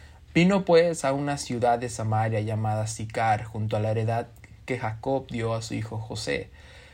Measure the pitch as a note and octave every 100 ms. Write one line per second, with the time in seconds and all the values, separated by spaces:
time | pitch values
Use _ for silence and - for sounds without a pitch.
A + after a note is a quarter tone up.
0 | - - - D#3+ F3+ G3 F#3+ E3+ E3+ D#3+
1 | C3+ C#3 C#3+ C#3+ - B2 A#2+ A#2 A#2+ -
2 | A2 G#2+ A2+ A2 G#2+ G#2+ A2 G#2+ G#2+ -
3 | A2 - A2+ G#2+ A2+ A2 G#2+ G#2+ A2 A2
4 | A2 A#2 A#2+ - - - - B2 A2 A2
5 | C3+ C3+ C3 A#2+ A2+ A2+ A2+ A2+ A2 -
6 | - A2+ - C#2 - - - - -